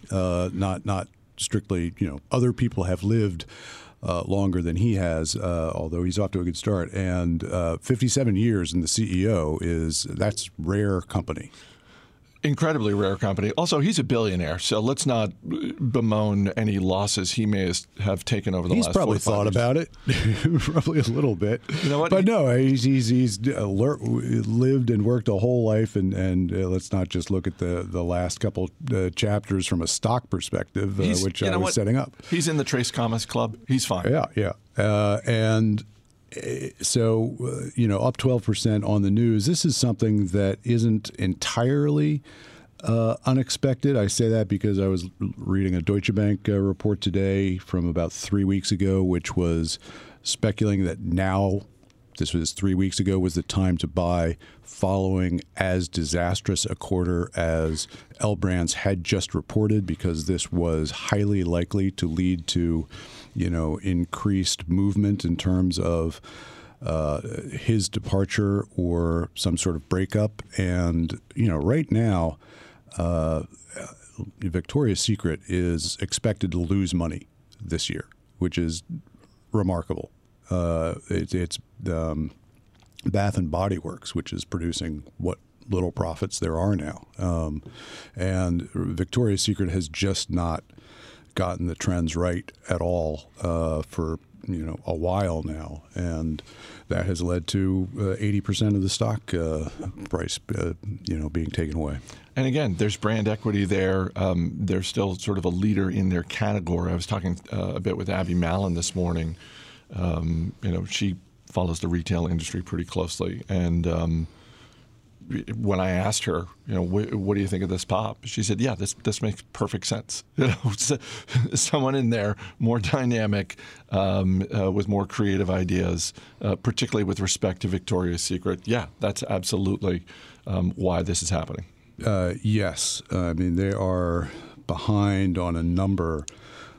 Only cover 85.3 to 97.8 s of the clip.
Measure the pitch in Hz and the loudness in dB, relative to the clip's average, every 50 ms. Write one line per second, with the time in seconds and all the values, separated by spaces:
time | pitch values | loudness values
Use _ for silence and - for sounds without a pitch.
85.3 | - - _ _ _ - - 117 101 90 90 85 - - 87 85 80 - 98 98 | -4 -6 _ _ _ -16 -6 -2 0 0 0 0 0 0 -2 -2 -2 -4 -4 -4
86.3 | - - 85 82 80 82 92 104 101 82 73 76 - - - - - - 92 90 | -4 -4 -2 -2 0 0 2 2 0 0 -2 -6 -8 -10 -14 -14 -8 -4 -2 0
87.3 | 85 82 80 76 76 73 - - - - - - - - - - - - 90 95 | 0 0 -2 -2 -4 -6 -8 -12 -16 -18 -18 -18 -18 -18 -18 -12 -6 -4 -2 0
88.3 | 92 92 92 87 87 87 - - - 90 90 92 87 85 92 - - 123 123 107 | 0 0 0 0 0 -2 -2 -4 -4 -4 -4 -2 -2 -2 -2 0 0 2 2 2
89.3 | 98 - - 107 101 - 98 85 92 95 82 76 80 - 98 98 95 - - - | 2 2 2 0 0 0 0 0 0 -2 -2 -4 -4 -2 0 0 0 -2 -2 -2
90.3 | 87 87 87 85 80 - - - - - - - - - - - - - - - | -2 0 0 0 -2 -4 -6 -12 -20 -20 -20 -20 -20 -20 -20 -20 -20 -20 -18 -8
91.3 | - - 92 87 90 87 87 85 80 - - 98 90 87 82 80 80 85 87 90 | -2 -2 -2 0 -2 -2 -2 -4 -4 -2 -2 0 0 2 0 0 0 0 0 0
92.3 | 87 92 - - - _ - - 92 82 82 87 90 87 80 78 76 73 - - | 0 -2 -6 -10 -18 _ -6 -4 -2 -2 0 0 0 0 -2 -2 -4 -6 -10 -16
93.3 | - - - 87 85 82 82 80 78 78 78 - - - 82 80 80 - - _ | -12 -6 -4 -2 0 0 0 0 -2 -4 -6 -6 -6 -4 -4 -4 -4 -6 -10 _
94.3 | - - - 107 92 80 76 80 78 - - - 85 80 85 90 92 101 98 90 | -20 -14 -8 -6 -6 -6 -6 -6 -8 -8 -6 -4 -4 -2 0 0 0 0 0 0
95.3 | 82 80 78 80 78 78 78 78 78 80 - - - 92 90 85 80 80 80 80 | -2 -2 -4 -6 -6 -8 -10 -12 -12 -14 -16 -12 -8 -6 -4 -4 -2 -2 -2 -4
96.3 | 76 - - - - - - - - - - - 90 87 90 98 90 82 87 87 | -4 -6 -10 -14 -20 -20 -20 -20 -20 -12 -6 -4 -2 -2 0 -2 -2 -2 0 0
97.3 | 87 90 80 - - 98 95 95 95 95 | 0 -2 -2 -2 0 0 2 2 2 0